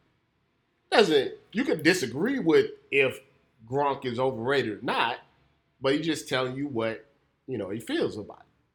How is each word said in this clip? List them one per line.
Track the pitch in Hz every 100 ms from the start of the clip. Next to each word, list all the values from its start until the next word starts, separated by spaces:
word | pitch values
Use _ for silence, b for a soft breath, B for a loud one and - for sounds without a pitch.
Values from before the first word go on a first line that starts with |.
| _ _ _ _ _ _ _ _ _
Doesn't, | 370 196 151 117 - _
you | 196
can | - -
disagree | 160 185 123 120 208 277
with | 170 147 127 - _
if | 135 135 - - _ _ _ 110
Gronk | 135 143 131
is | 131 120
overrated | 131 117 117 139 113 101
or |
not, | 131 247 123 123 - _ _ _ _ _
but | 131
he's | 147
just | 160 151 -
telling | 135 127 131
you | 147
what, | 120 113 110 - _ _ _ -
you | 123
know, | 95
he | 107
feels | - 320 208 107
about | 98 -
it. | _ _ _